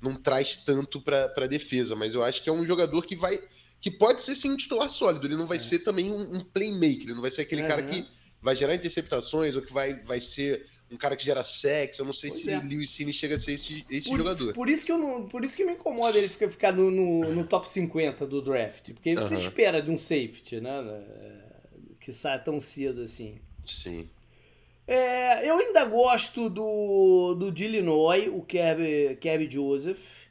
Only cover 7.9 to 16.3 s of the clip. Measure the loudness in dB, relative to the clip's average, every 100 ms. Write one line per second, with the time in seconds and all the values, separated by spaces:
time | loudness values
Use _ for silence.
7.9 | -4 -6 -16 -20 _ 0 2 2 2 0
8.9 | -4 -2 -2 -2 0 0 -2 -4 -2 -2
9.9 | -4 -4 -4 -4 -4 -2 -2 -4 _ -20
10.9 | -4 -2 -2 0 0 2 2 2 2 0
11.9 | -4 -4 -4 -6 -6 -4 -4 -4 -4 -4
12.9 | -4 -4 -2 -2 -2 -2 -4 -6 -10 -6
13.9 | -4 -2 0 0 0 -2 -2 0 0 0
14.9 | -2 0 -4 -8 -6 -6 -2 -2 -2 -4
15.9 | 0 2 4 2